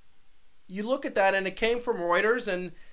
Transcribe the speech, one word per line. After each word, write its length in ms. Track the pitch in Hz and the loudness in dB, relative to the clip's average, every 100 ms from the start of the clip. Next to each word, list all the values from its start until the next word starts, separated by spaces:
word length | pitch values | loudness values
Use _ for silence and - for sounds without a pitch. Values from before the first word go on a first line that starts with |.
| - - - - - - - | -18 -18 -18 -18 -20 -18 -10
you 160 | 185 | -6
look 220 | 214 277 | -2 -2
at 100 | 285 | 0
that, 200 | - 202 | 4 4
and 120 | 190 190 | 4 0
it 100 | 185 | 0
came 240 | 226 233 | 0 0
from 180 | 240 202 | -2 -2
Reuters, 500 | 170 180 208 247 202 | 2 4 4 2 0
and 220 | 180 180 - - | -4 -4 -10 -16